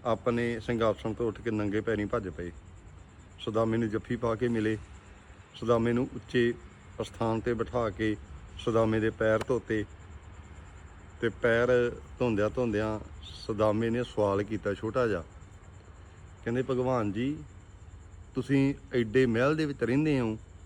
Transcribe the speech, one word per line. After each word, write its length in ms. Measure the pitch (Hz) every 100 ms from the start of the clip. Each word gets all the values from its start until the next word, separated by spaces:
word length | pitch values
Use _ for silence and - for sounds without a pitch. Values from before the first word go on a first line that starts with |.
ਆਪਣੇ 540 | 120 110 127 117 120 117
ਸਿੰਘਾਸਣ 520 | 104 117 110 101 113
ਤੋਂ 160 | 107 117
ਉੱਠ 120 | 101
ਕੇ 100 | 117
ਨੰਗੇ 300 | 107 104 107
ਪੈਰੀਂ 260 | 107 104 104
ਭੱਜ 220 | 95 92
ਪਏ। 220 | 82 87 85 - - - - - - - -
ਸੁਦਾਮੇ 380 | - 110 113 113
ਨੂੰ 120 | 113
ਜੱਫੀ 280 | 107 - 120
ਪਾ 180 | 117
ਕੇ 140 | 113 123
ਮਿਲੇ, 280 | 117 107 107 - - - - - - -
ਸੁਦਾਮੇ 380 | - 113 117 117
ਨੂੰ 160 | 120 131
ਉੱਚੇ 380 | 127 - 127 120 117 - - - -
ਅਸਥਾਨ 400 | 107 - 113 113
'ਤੇ 140 | 123
ਬਿਠਾ 340 | 113 113 123 110
ਕੇ 260 | 95 110 104 - - - -
ਸੁਦਾਮੇ 420 | - 113 110 110
ਦੇ 100 | 110
ਪੈਰ 320 | - 110 110 -
ਧੋਤੇ, 360 | 120 - 110 101 - - - - - - - - - - - - -
ਤੇ 80 | 117
ਪੈਰ 420 | 98 120 117 123 123 120 113 - -
ਧੋਂਦਿਆਂ 320 | 123 104 104
ਧੋਂਦਿਆਂ 480 | 131 120 104 110 107 - -
ਸੁਦਾਮੇ 680 | - - - 104 107 107 113
ਨੇ 120 | 117
ਸਵਾਲ 380 | 120 - 104 98
ਕੀਤਾ 320 | 104 107 104
ਛੋਟਾ 320 | 98 110 123 120
ਜਿਹਾ, 160 | 92 80 - - - - - - - - - - -
ਕਹਿੰਦੇ, 180 | - 120
"ਭਗਵਾਨ 500 | 131 127 127 123 104
ਜੀ, 240 | 101 131 156 147 - - - - - - - -
ਤੁਸੀਂ 400 | 131 123 139 135 143 -
ਐਡੇ 340 | 123 113 123 131
ਮਹਿਲ 300 | 113 135 156
ਦੇ 100 | 151
ਵਿੱਚ 160 | 139
ਰਹਿੰਦੇ 360 | 113 135 156 139
ਹੋ, 160 | 113 110 - -